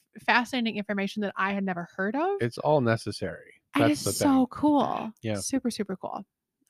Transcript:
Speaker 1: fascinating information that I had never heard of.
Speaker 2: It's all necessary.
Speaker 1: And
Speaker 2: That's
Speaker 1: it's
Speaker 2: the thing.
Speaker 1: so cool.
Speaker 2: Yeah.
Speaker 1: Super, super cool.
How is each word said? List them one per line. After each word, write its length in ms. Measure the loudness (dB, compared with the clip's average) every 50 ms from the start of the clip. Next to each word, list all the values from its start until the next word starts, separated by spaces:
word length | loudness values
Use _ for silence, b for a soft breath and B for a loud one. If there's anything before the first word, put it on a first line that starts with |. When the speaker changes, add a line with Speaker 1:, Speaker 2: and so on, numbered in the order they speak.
| _ _ _ -4 0
Speaker 1:
fascinating 500 | 2 4 4 2 2 -2 -2 -2 -2 -2
information 460 | -4 -4 -4 -2 -2 -2 -2 -2 -4
that 120 | -4 -4 -2 -2
I 160 | -2 -2 -2
had 100 | -2 -2
never 240 | -2 -4 -4 -6 -8 -6
heard 220 | -4 -2 -2 0 -2
of. 240 | -2 -2 0 0
Speaker 2:
It's 160 | -2 -2 -2 -2
all 240 | 2 2 4 4
necessary. 720 | 4 4 2 0 -2 -6 -8 -6 -6 -8 -8 -10 -14 -20 -20 _ _ _ 2
Speaker 1:
And 120 | 4 4
Speaker 2:
That's 80 | 4 4
Speaker 1:
it's 100 | 2 0 -2 0 2
Speaker 2:
the 60 | 4
thing. 80 | 4 6
Speaker 1:
so 140 | 4 4 2
cool. 640 | 0 0 2 4 4 4 2 2 -2 -4 -6 -8 -10 _
Speaker 2:
Yeah. 140 | -4 -4 -4
Speaker 1:
Super, 360 | -4 -4 -4 -4 -2 -2 -2
super 240 | -4 -4 -6 -6 -8
cool. 300 | -8 -8 -8 -10 -10 -12 -14 _ _ _ _ _ _ _